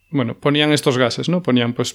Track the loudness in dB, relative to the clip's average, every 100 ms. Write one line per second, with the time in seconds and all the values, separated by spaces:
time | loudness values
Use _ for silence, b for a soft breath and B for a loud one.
0 | _ -4 -4 -2 0 2 2 2 2 2
1 | 0 0 -2 -2 0 0 0 -2 -6